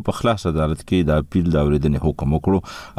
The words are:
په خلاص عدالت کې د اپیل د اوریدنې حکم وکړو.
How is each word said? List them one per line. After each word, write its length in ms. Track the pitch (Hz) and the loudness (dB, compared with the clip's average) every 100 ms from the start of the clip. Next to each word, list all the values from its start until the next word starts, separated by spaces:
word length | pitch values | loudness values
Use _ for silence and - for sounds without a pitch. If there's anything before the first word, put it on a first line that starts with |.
| - | 0
په 120 | - | -2
خلاص 260 | 120 107 90 | -2 -2 -2
عدالت 300 | 78 78 80 - | 0 0 -2 0
کې 220 | 92 78 | 0 2
د 120 | 76 73 | 2 2
اپیل 280 | 92 87 | 0 2
د 80 | 78 | 2
اوریدنې 480 | 73 73 73 69 76 | 2 2 2 0 0
حکم 260 | 71 67 73 | -2 0 0
وکړو. 200 | - 95 - - - | 2 0 -2 -12 -10